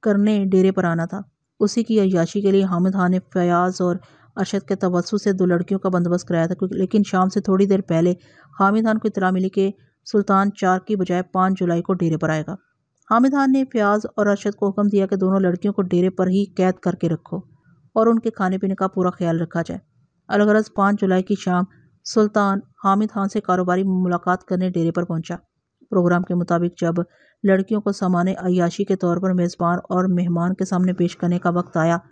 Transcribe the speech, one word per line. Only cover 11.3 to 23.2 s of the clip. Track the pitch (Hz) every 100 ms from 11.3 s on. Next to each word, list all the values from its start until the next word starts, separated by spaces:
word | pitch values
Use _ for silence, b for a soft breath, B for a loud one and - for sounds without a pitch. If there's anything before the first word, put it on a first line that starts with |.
| 185 185
जुलाई | 190 175 170
को | 175
डेरे | 185 165 156
पर | 156
आएगा। | 156 151 180 _ _ _ _ _
हामिद | 226 262
खान | 277 269
ने | 269
फयाज | 262 226 202 208 - -
और | 202
अरशद | 196 208 202
को | 196
हुक्म | 196 208
दिया | 202 190
कि | 190
दोनों | 185 190
लड़कियों | 180 180 202
को | 196
डेरे | 180 175 185
पर | 190 190
ही | 190 202 -
कैद | 185 185
करके | 180 180 170
रखो | 160 - 185 - b b b b 220
और | 226
उनके | 226 226
खाने | 226 185 185
पीने | 190 190
का | 190
पूरा | 190 180
ख्याल | - 175 165
रखा | 165 170
जाए। | 165 170 - _ _ _ -
अलगरज | 208 208 214 214
पाँच | - 196 208
जुलाई | 190 185
की | 185 202
शाम | 190 175 190 b b b
सुल्तान | - 220 208 208 202 196 - _
हामिद | 196 196 214
खान | -